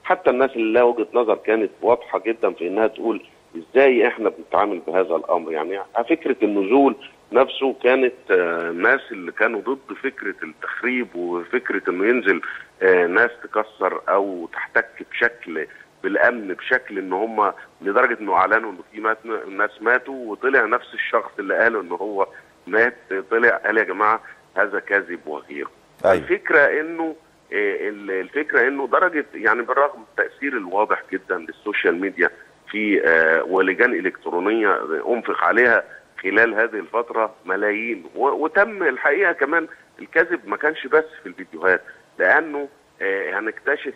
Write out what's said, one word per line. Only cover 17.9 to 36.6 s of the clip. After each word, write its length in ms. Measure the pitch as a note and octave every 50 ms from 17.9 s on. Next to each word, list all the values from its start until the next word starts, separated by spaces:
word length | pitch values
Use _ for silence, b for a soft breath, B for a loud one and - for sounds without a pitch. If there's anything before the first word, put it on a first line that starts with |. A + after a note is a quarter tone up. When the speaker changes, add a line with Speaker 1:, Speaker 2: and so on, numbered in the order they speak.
| G2+ B2 B2 A#2+ A#2 A2
Speaker 1:
إنه 140 | G#2+ G2 F2+
أعلنوا 380 | F2+ F#2+ F#2+ G#2+ A2+ A#2 G#2+
إنه 80 | F#2 E2+ - _
في 100 | G#2 G#2+
مات، 160 | G#2+ A2 A2 - - A2+ A2 F#2 - F#2+
ناس 320 | G2 G2 G#2 G#2 - -
ماتوا، 500 | A2 A#2 B2 B2+ - C#3 C3+ C3 A#2+ G#2+
وطلع 340 | G2+ - A#2+ C3+ C#3 B2+ A2
نفس 280 | G#2+ A#2+ A#2+ - - -
الشخص 380 | - - - - A2+ G2 - - -
اللي 180 | G2 F#2+ F#2
قالوا 240 | F#2 A2 A#2 A2+ G#2
إنه 140 | F2+ E2+ F2
هو 320 | F2 G2 A2 G2+ G2 F#2+ B B B B B B _ _
مات 300 | F2 G2 A2 A#2 B2 - - - - F#2+ F#2+ F#2+ -
طلع 180 | A2+ A2+ A#2+ A#2
قال: 280 | F#2+ - - G2+ G#2+
"يا 60 | A2 G2+
جماعة 380 | F2+ F#2 G2 G#2+ G#2+ A2+ A2 B B B B B _ -
هذا 220 | F#2 G#2 G2 G2 F#2
كذب" 400 | - - G2+ G2+ F2 E2+ F2 D#2+ -
وغيره. 420 | D#2 D2+ C#2+ - - D2 C#2+ - - - _ _ _ _ - -
Speaker 2:
أيوة. 80 | F#2+ F#2+
Speaker 1:
الفكرة 460 | E2+ C#2 - F#3 G#3 - - E3 D3
إنه، 560 | C#3+ A2+ - D3 D#3 E3 E3+ E3 E3 D#3+ D3+ - _ _ _ _ _ _ -
آه، 360 | G#2 G#2 G2+ F#2+ - F#2 G#2
ال-، 220 | G#2 G2+ G2+ G2
الفكرة 560 | F#2 F#2 F#2 F#2+ - C#3+ D3+ - D3 B2+ A#2+
إنه 200 | C3+ C#3 C#3 C3+
درجة، 380 | A2+ C3+ D#3 F#3 F3+ E3 D3 - - -
يعني 280 | E2 G#2+ G#2+ A2+ A#2+
بالرغم 380 | A#2 A#2+ B2+ C#3 C#3+ C#3+ - A2+
من 60 | A2 -
التأثير 440 | _ A2 - - - - C3+ C#3+ B2+
الواضح 500 | A2+ F#2 F2 F#2 G2+ G#2+ G2+ F#2 - - -
جدًا 260 | F#2+ F#2 - - F#2
للسوشيال 640 | E2+ D#2+ D#2+ - _ - G#2 - - - F#2 E2+ F2
ميديا 280 | F#2+ F#2+ - - E2+ - b b b b b _ _ -
في، 300 | - G#2+ G#2+ G#2 G2 - -
آه، 380 | D#2+ E2 E2 D#2+ D#2+ D#2+ D#2 -
ولجان 500 | - F#2 F#2+ F#2+ F#2 F#2 F#2+ A#2+ B2 A2
إلكترونية 880 | E2+ F#2 F2+ - - - - E2+ F2 F2+ G#2 A2+ A2+ G#2+ G2 F2 G#1+ - D2+ D#2+ C#2+ -
أنفق 360 | F#2+ B2 A2+ - G2+ - - E2
عليها 400 | F2 G2 A#2 B2 A#2+ A2+ F#2+ - B B B B _ _ - -
خلال 300 | F#2+ G2 G#2+ A#2 A#2 G2+
هذه 260 | G#2+